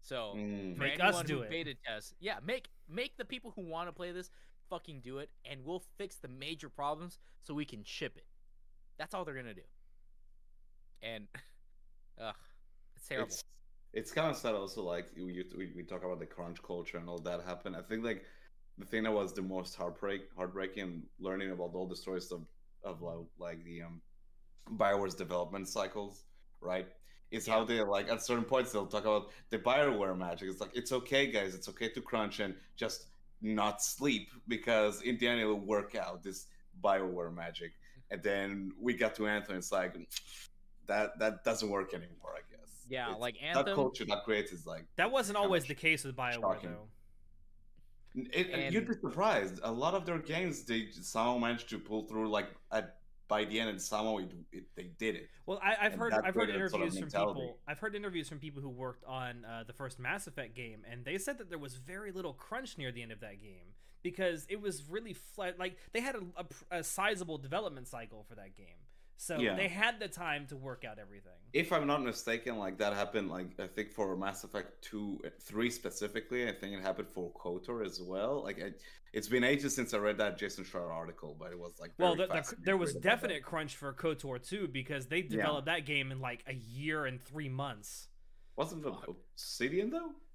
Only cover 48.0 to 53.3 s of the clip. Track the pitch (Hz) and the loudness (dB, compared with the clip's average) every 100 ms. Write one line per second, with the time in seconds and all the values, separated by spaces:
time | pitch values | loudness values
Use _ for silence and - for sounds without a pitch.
48 | - 127 123 151 180 - 139 185 240 220 | -10 -6 -2 2 2 2 4 4 4 0
49 | 139 143 208 156 95 92 113 117 151 190 | 0 4 6 6 4 0 -2 2 4 2
50 | 165 170 - 160 185 139 - 117 107 - | 2 -2 0 0 2 -2 0 0 0 -8
51 | 90 113 117 123 117 120 - 113 - 110 | -4 2 4 6 4 2 -2 -6 -2 -2
52 | 107 110 110 104 95 - - 110 92 - | 0 0 4 4 2 -6 -2 0 0 -8
53 | - - - | -20 -20 0